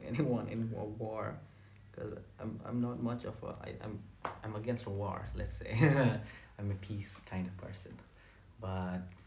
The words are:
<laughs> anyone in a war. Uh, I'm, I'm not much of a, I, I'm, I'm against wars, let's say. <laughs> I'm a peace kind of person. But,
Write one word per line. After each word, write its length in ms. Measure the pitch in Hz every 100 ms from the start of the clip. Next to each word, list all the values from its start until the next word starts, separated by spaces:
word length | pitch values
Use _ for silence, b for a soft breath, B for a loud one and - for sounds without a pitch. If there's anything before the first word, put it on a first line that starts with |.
<laughs> 40 | -
anyone 400 | 123 139 113 -
in 260 | 113 113 113
a 60 |
war. 520 | 107 110 110 110 104 - - B B B - -
Uh, 160 | 107 95 - -
I'm, 200 | 113 110 107
I'm 160 | 120
not 200 | 120 -
much 240 | 117 120 -
of 100 | -
a, 120 | - -
I, 100 | - -
I'm, 160 | 110 98 - - - -
I'm 120 | 110 107
against 320 | 113 120 104
wars, 420 | 98 101 - - -
let's 180 | 95
say. 220 | - - 113
<laughs> 800 | 151 139 120 104 - - - -
I'm 120 | 101
a 40 | 95
peace 400 | - 104 - - -
kind 180 | 92 90
of 100 | 95
person. 400 | - - - - - - B B B -
But, 400 | 101 92 92 92 90 -